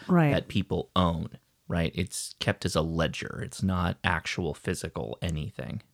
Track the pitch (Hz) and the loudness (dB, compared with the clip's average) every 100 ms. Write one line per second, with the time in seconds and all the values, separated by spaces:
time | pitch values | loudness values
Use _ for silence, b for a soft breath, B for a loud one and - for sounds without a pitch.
0 | - 175 151 - - 104 92 90 - 92 | 4 6 6 4 0 -2 0 -2 0 4
1 | 87 82 82 - _ _ - 85 82 - | 4 2 -4 -10 _ _ -2 0 0 0
2 | 92 - - - - - 87 82 80 82 | -4 -4 -8 -4 -2 0 0 2 2 2
3 | 78 - - - - - 95 90 87 - | 0 -2 -8 -8 -8 -2 0 2 0 0
4 | 95 82 - - 82 71 - 87 - 87 | 0 0 -2 -2 -2 -2 -4 -4 -6 -6
5 | 57 57 90 78 76 - 62 110 - | -8 -6 -4 -4 -4 -8 -8 -10 -8